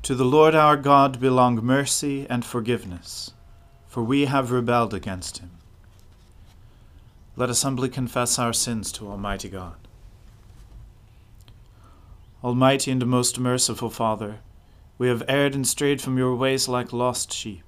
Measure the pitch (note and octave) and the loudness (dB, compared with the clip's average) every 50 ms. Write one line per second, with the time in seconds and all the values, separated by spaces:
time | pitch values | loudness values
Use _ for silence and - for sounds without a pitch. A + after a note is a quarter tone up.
0 | - - C3+ B2 C3 B2+ C#3 D3+ D#3 D#3+ D#3 D#3 D3+ D3+ D3 C#3+ C3+ C#3+ C#3+ C#3 | -4 -4 0 2 2 4 6 8 8 8 8 6 6 6 4 4 4 6 6 6
1 | C#3 C#3 C3 A#2+ B2+ C3 B2+ B2+ B2+ B2 A#2+ A2+ A2 B2 C3 C#3 C#3 - - - | 6 4 2 0 0 2 4 4 4 4 2 0 2 2 2 2 2 0 -2 -2
2 | - D3 C#3 C#3 C#3 - B2 A#2+ A#2 - - A#2+ A2 A#2 A#2+ A2+ A2 F#2+ F2 E2+ | -2 -4 -4 -6 -6 -4 -6 -6 -6 -4 -6 -4 -2 -2 -2 -2 -4 -10 -14 -14
3 | - - - - - - - - - - - - - - - - - - - B2+ | -14 -14 -14 -14 -14 -16 -18 -20 -20 -20 -20 -20 -20 -20 -20 -20 -20 -10 -6 -4
4 | A2+ A2+ C3+ C#3 C#3+ C3+ C#3+ C#3 C3 A#2 B2 B2 A#2+ A#2 A#2+ A#2+ A#2 G2 G#2 F#2 | -2 0 2 2 2 2 2 0 0 2 0 0 2 2 2 2 2 0 -4 -8
5 | - G#2 F#2+ F#2 - - - - F#2 F2 F2 E2 - - - - - - - - | -6 -8 -8 -8 -10 -12 -12 -14 -16 -18 -20 -20 -20 -20 -20 -20 -20 -20 -20 -20
6 | - - - - - - - - - - - - - - - - - - - - | -20 -20 -20 -20 -20 -20 -20 -20 -20 -20 -20 -20 -20 -20 -20 -20 -20 -20 -20 -20
7 | - - _ - - - - - B2 A#2+ A#2+ - - C#3 C3+ B2+ C3+ B2+ - C3 | -20 -20 _ -20 -20 -20 -6 -6 -4 -2 -2 -2 -2 -2 -2 -2 -4 -4 -4 -6
8 | B2+ A#2 - B2+ B2 A#2+ - - B2 A#2+ A2+ - - B2 A#2 A2 F#2+ - - - | -6 -4 -2 -2 -2 -2 -2 -2 -2 -2 -2 -2 -4 -4 -4 -6 -8 -10 -12 -12
9 | A2 G2+ G2+ G2+ G2 G2+ G2 F#2+ - F#2+ F#2+ F#2 F#2 F2 E2+ - - - - - | -12 -12 -10 -8 -6 -6 -6 -8 -8 -12 -12 -12 -12 -14 -16 -18 -20 -20 -20 -20
10 | - - - - - - - - - - - - - - - - - - - - | -20 -20 -20 -20 -20 -20 -20 -20 -20 -20 -20 -20 -20 -20 -20 -20 -20 -20 -20 -20
11 | - - - - - - - - - - - - - - - - - - - - | -20 -20 -20 -20 -20 -20 -20 -20 -20 -20 -20 -20 -20 -20 -20 -20 -20 -20 -20 -20
12 | - - - - - - - - - B2 A#2+ B2 C3 C3 C#3 C#3 - C#3 C3 B2+ | -20 -20 -20 -20 -20 -20 -18 -8 -4 -2 2 4 6 6 4 4 0 -2 -2 0
13 | B2 B2 B2+ B2 B2 - - B2+ B2+ B2 B2 B2+ - - A2 - B2 A2 - - | 0 2 2 2 2 0 -2 -2 -2 -2 0 0 0 -2 -2 -4 -6 -6 -4 -2
14 | A#2 A2 G#2+ G#2 A2+ G#2 G#2+ G#2+ - - - - - - - - - - _ - | 0 0 0 -2 -6 -10 -10 -14 -20 -20 -20 -20 -20 -20 -20 -20 -20 -20 _ -2
15 | B2 B2 A#2+ A2+ A#2+ - C3+ C#3 C#3+ C#3 C#3 C#3 C3 - - - D3 C#3 C#3+ C3+ | 0 0 0 0 0 0 2 2 2 2 0 -2 -2 -2 -2 0 0 0 0 0
16 | - C3+ C3 B2+ B2+ B2+ B2+ A#2+ C3 C3 C3+ C3 - C3 B2+ B2 A#2+ - A#2+ A#2+ | -2 -2 0 0 2 0 0 0 0 0 0 0 -2 -2 -2 -4 -4 -4 -4 -2
17 | B2 B2 B2 - - - - - - A2+ G2 E2+ - | -2 -2 -2 -4 -8 -8 -8 -10 -8 -10 -12 -12 -18